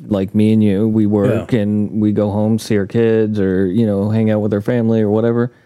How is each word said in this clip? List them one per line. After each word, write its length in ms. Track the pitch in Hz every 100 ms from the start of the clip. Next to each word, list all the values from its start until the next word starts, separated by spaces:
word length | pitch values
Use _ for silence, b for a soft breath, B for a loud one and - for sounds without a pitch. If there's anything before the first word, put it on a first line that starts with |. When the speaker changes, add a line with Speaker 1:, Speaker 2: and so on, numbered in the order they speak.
| -
Speaker 1:
like 280 | 101 98
me 180 | 107 107
and 100 | 110
you. 240 | 107 95 110
We 160 | 110 104
work 460 | 104 101 110 -
Speaker 2:
Yeah. 80 | 120
Speaker 1:
and 400 | 104 104 104 107
we 120 | 107
go 180 | 101 104
home, 280 | 104 107 110
see 180 | - 104
our 80 | 95
kids 520 | 117 113 113 107 104
or, 280 | 95 92 95
you 180 | 101 113
know, 220 | 98 104
hang 220 | 110 110
out 100 | 107
with 140 | 104
our 80 | 104
family 400 | 101 123 113 113
or 80 | 107
whatever. 420 | 107 117 117 120 b